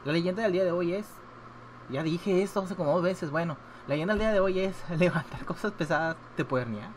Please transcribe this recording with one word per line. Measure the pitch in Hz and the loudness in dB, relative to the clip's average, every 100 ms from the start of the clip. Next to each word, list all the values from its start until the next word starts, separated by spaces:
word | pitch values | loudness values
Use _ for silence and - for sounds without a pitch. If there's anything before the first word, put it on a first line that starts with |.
La | 135 | 0
leyenda | 165 175 185 | 0 2 2
del | 226 | 2
día | 180 185 | 4 4
de | |
hoy | 175 175 | 2 0
es, | 185 214 - - - - - - - - | -2 -6 -14 -18 -18 -18 -18 -18 -18 -6
ya | 131 | -2
dije | 160 170 202 180 | 0 0 2 2
esto | 196 208 | 2 -2
hace | 190 196 | -4 -2
como | 156 | 2
dos | 170 | 4
veces, | 175 185 160 | 4 0 -2
bueno, | 151 170 147 - - - | -2 -2 -4 -10 -16 -2
la | 143 | 0
leyenda | 170 | 2
del | 208 | 2
día | 220 | 4
de | 208 | 4
hoy | 190 185 | 4 4
es | 190 180 - | 0 -2 -4
<laughs> | 165 | 4
levantar | 175 170 - - - | 4 4 -4 -10 -8
cosas | - 214 | -4 -4
pesadas | 202 156 156 160 165 - - | -2 0 2 0 -2 -8 -4
te | 151 | 0
puede | 131 | 0
herniar. | 117 107 175 | 0 -6 -8